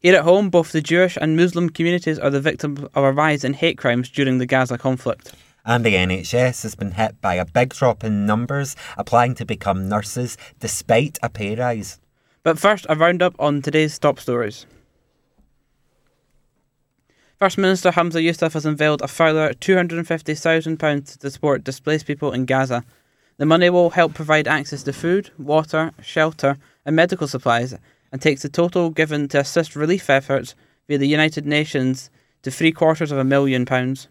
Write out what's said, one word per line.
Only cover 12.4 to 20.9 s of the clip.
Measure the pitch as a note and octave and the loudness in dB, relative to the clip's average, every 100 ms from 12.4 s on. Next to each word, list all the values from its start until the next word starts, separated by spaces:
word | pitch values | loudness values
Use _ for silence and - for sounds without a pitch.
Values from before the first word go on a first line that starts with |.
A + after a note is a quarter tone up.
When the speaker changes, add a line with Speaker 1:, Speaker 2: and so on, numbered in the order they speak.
Speaker 1:
But | - D3+ | -2 2
first, | G3+ G#3 - | 2 0 -2
a | |
roundup | D#3 E3 F3 F3+ - | 2 2 4 0 0
on | D3 D3 | 0 0
today's | C#3+ D3+ D#3 D3+ | 0 0 0 0
top | D3 C3+ | 0 0
stories. | - A#2+ A2 A2+ - _ _ _ _ _ _ _ _ _ _ _ _ _ _ _ _ _ _ _ _ _ _ _ _ _ _ _ | -4 -4 -4 -8 -20 _ _ _ _ _ _ _ _ _ _ _ _ _ _ _ _ _ _ _ _ _ _ _ _ _ _ _
First | G3 F#3 | -2 2
Minister | F#3 F#3+ F#3 | 2 4 2
Humza | F3 E3+ E3 | 2 0 0
Yousaf | E3 E3 D#3+ | 0 0 -2
has | D#3 | -2
unveiled | D3+ D3+ D3+ D3 | -2 0 2 0
a | C#3 | -4
further | - E3 D#3 D#3 | 2 2 4 0
two | - - F#3 | -2 2 2
hundred | F3 E3 | 2 -4
and | E3 | -4
fifty | D#3+ - | -6 -4
thousand | D#3 E3 E3 D#3 D#3+ | -4 0 0 0 -2
pounds | D#3 | 0